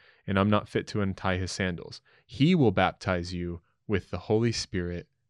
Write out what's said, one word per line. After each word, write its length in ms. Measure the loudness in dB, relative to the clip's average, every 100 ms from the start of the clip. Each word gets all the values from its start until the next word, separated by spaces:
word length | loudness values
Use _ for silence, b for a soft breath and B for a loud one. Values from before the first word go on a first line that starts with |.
| b b -2
and 100 | 2
I'm 100 | 4
not 180 | 2 0
fit 160 | -4 -2
to 140 | -2
untie 360 | -2 -2 -2 -2
his 140 | -4
sandals. 500 | -2 -4 -4 -10 -18 b b b
He 280 | 0 4 6
will 160 | 4
baptize 640 | 4 2 0 -2 -2 -2
you 280 | -6 -6 -8 -14 _ -4
with 240 | -4 -4
the 60 | -8
Holy 320 | 0 2 2
Spirit 560 | -2 -4 -6 -4 -8 -12 _